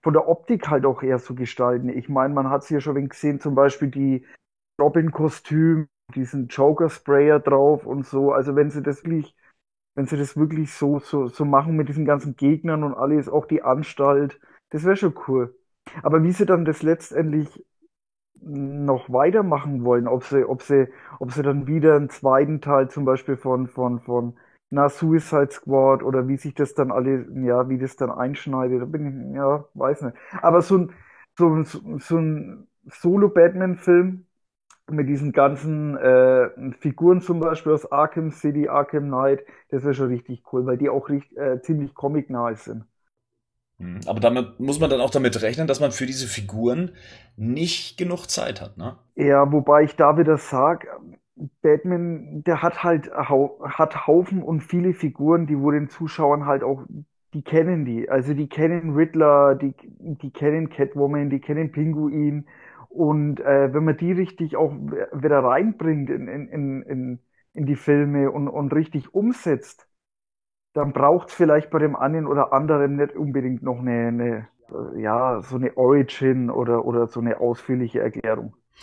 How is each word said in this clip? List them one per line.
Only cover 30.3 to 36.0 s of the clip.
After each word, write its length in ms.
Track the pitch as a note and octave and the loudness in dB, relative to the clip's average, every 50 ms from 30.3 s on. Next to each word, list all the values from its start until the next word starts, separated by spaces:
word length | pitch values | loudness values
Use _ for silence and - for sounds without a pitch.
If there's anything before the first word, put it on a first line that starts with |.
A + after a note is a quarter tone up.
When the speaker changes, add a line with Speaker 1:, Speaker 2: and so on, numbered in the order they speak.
| - - | -12 0
Speaker 1:
Aber 200 | - E3+ E3 F3 | 2 4 4 4
so 160 | E3+ - G3 F#3 | 4 4 2 2
ein, 140 | F3 - - - - _ - - - _ _ | 2 -2 -8 -20 -20 _ -20 -20 -20 _ _
so 120 | - E3+ E3 | 2 2 2
ein, 160 | D#3 D#3+ D3+ | 4 2 -2
so 540 | D3+ - - - D#3 D3+ C#3 - - E3 E3 | -4 -8 -16 -14 -12 -12 -12 -6 -2 -2 0
ein 480 | D#3+ D#3 D#3 D3+ - F#2 - - - _ _ _ _ | 0 -2 -4 -6 -8 -14 -18 -20 -20 _ _ _ _
Solo-Batman-Film 1400 | - - - - F3 F#3 G3+ G3+ G3+ G#3 F3 E3+ F3 F#3 F#3 F#3+ F#3 F3 - - F#3 F3 F3 F3+ F#3 F#3 F#3 F#3 _ _ _ _ _ _ _ _ _ _ _ _ - | -20 -18 -2 0 2 4 4 4 4 6 6 6 6 6 0 -2 -2 -4 -2 4 6 6 6 6 2 -4 -10 _ _ _ _ _ _ _ _ _ _ _ _ _ -6
mit 180 | D3+ D3+ C#3 C3 | -4 -4 -2 -2
diesen 240 | C#3+ C#3 D3 D3 | -2 -2 -2 0
ganzen, 640 | - D3 C#3 C#3 C#3+ C#3 C#3+ D#3 D#3 D3+ D3+ D3 C#3+ | 4 4 4 4 2 -2 -6 -6 -4 -4 -4 -6 -4
äh, 520 | C3+ | 0